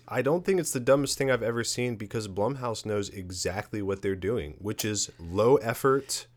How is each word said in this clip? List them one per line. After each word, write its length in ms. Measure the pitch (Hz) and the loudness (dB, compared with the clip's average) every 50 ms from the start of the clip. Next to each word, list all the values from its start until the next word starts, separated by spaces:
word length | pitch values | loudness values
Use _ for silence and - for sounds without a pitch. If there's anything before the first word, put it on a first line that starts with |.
| - - | -8 -4
I 140 | 107 127 | -2 0
don't 220 | 120 135 160 180 180 | 2 2 2 2 2
think 160 | - 190 180 | 2 0 0
it's 120 | 156 - - | 0 0 -2
the 60 | 135 | -2
dumbest 380 | 120 131 135 143 139 131 - - | 4 4 4 6 4 0 0 0
thing 120 | 139 135 | 2 2
I've 140 | 127 113 113 | 2 2 2
ever 200 | 113 117 120 113 | 0 0 0 -2
seen 320 | - - - 123 123 120 | -2 -2 -2 -2 -2 -2
because 320 | 101 110 98 - 117 107 101 | -4 -6 -6 -4 -4 -4 -4
Blumhouse 580 | 92 95 101 117 139 131 127 120 110 - - | -2 0 0 0 0 -2 -4 -4 -4 -4 -4
knows 240 | 107 104 101 101 98 | -2 -2 0 -2 -2
exactly 720 | - 98 92 90 90 90 - 92 90 101 104 - - 107 | -6 -10 -10 -10 -8 -4 -4 -2 -2 -4 -6 -6 -6 -4
what 200 | 98 95 98 95 | -2 -2 -2 0
they're 140 | - 98 95 | 0 -2 -2
doing, 400 | 90 90 95 123 113 76 76 76 - | 0 -2 -2 -2 -2 -4 -6 -8 -8
which 240 | 92 104 107 - - | -6 -6 -4 -2 -2
is 280 | 107 107 101 - - - - | -2 -2 -2 -4 -6 -8 -12
low 380 | 85 82 87 101 110 120 139 - | -12 -4 0 4 6 6 6 6
effort, 680 | - 113 113 - - 135 131 139 135 - - - - - _ | 4 0 -2 2 2 4 4 2 0 -2 -6 -8 -8 -12 _